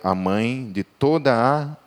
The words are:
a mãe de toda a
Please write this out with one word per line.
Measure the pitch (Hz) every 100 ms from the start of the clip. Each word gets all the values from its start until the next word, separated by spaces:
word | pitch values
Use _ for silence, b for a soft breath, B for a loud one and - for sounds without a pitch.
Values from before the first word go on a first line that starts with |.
a | 92
mãe | 92 92 104 113 131 120
de | 95
toda | 95 - 139 160 139
a | 117 123 151 143 151